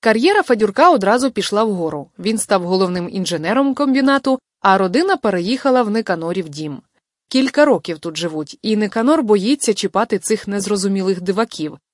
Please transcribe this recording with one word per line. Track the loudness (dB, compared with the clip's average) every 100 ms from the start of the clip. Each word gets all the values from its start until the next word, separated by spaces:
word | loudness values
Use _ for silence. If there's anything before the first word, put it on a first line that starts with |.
Кар'єра | 2 4 4 2
Федюрка | 2 2 2 4 4
одразу | 6 4 2 0
пішла | -2 -2 0
вгору. | 0 -2 -4 -6 -12 -8
Він | -4 -4
став | 0 0
головним | 2 0 0 -2 -4
інженером | -6 -4 -4 0 0 0
комбінату, | 0 0 2 2 2 0 -2 _ _
а | 2 2
родина | 2 2 0 0
переїхала | 0 -2 -2 -2 2 2
в | 2
Никанорів | -2 -2 -4 -4 -6 -8
дім. | -10 -10 -10 _ _ _ _ _
Кілька | -2 0 2
років | 4 2 -2 -10
тут | -8 -6
живуть, | -6 -6 -10 -8
і | -4 -2
Никанор | -2 0 2 2
боїться | 4 2 2 0 0
чіпати | -2 -2 -2 0 -2
цих | -2 -4 -4
незрозумілих | -6 -4 -2 0 -2 -2 -2
диваків, | -2 -2 -2 -4 -10 -10 _